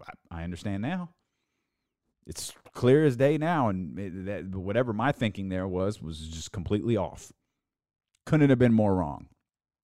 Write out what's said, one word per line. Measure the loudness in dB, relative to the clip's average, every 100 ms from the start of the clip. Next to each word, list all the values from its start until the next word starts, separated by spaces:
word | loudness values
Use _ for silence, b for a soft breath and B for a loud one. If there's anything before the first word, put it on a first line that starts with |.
| -20
I, | -20 -14 -10
I |
understand | -8 -8 -6 -4
now. | -4 -6 -8 _ _ _ _ _ _ _ _ _ _ _ -16
It's | -14 -14 -16 -20
clear | 0 6 6 6
as | 4
day | 2 2
now, | 0 0 0
and | 0 -6 -10
it, | -10 -10 -8
that, | -8 -8 -8
whatever | -2 0 0
my | 0 -2
thinking | 0 -2 -4 -4
there | -4 -2
was, | -2 -2 -4
was | -10 -10 -12
just | -12 -10
completely | -8 -2 -2 0 -2
off. | -2 -8 -20 _ _ _ _ _ _ _ _ _ 0
Couldn't | 4 6
have | 6
been | 6
more | 6 4
wrong. | 2 -2 -6 -14 _ _ _ _ _